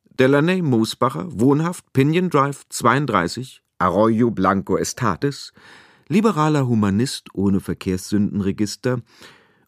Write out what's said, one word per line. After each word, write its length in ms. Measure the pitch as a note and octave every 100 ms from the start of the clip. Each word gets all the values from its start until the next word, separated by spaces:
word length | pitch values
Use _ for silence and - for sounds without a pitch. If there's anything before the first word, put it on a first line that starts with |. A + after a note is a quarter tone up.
| _ -
Delaney 420 | C3 C#3+ E3 F#3
Moosbacher, 680 | D#3+ A#2 A2+ - B2 D3+ F3+
wohnhaft 640 | G2 B2+ C#3+ E3 F3 -
Pinion 360 | C3+ C#3+ E3 F3+
Drive 380 | D3+ C#3 C3+ -
zweiunddreißig, 960 | - A#2 C3 D3 G2+ E2 - C3 - _ -
Arroyo 540 | F2+ F2+ A2+ A2 A#2+
Blanco 440 | F#2+ F#2 G2 - F2
Estates, 760 | E2+ - A#2 D#2+ C#3+ C3+ - - - - - _ -
liberaler 580 | F3 A3 D3+ D#3 D3+ B2
Humanist 640 | A2+ G2+ G2 C3 - -
ohne 280 | - G2 F#2+
Verkehrssündenregister 1400 | - F2+ F#2+ F#2 - G#2 G#2 G2+ F#2+ F#2+ G#2 - B2+ B2 - _ - - _ _